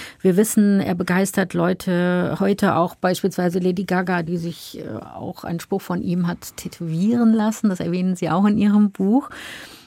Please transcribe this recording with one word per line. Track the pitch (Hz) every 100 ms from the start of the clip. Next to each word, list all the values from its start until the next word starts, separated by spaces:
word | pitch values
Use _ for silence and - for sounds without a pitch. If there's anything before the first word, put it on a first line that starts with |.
| - -
wir | 190 180
wissen, | 214 - 208 196
er | 190 180
begeistert | 180 180 196 - 185
Leute | 175 170 185 - 175 180 180 180 -
heute | 196 202 202 151
auch, | 175 -
beispielsweise | 185 185 196 180 180 185
Lady | 180 185
Gaga, | 190 180 185 180
die | 160 175
sich, | 165 - - -
äh, | -
auch | 107 - - - -
einen | - 170
Spruch | - 190
von | - 175
ihm | - 175 175
hat | 175 - -
tätowieren | - - 170 160 202 240 226
lassen. | 220 214 220 214
Das | 185
erwähnen | 170 180 185 180
Sie | 175
auch | 175 208
in | 208
Ihrem | 208 208 208
Buch. | - 190 247 - - - - - -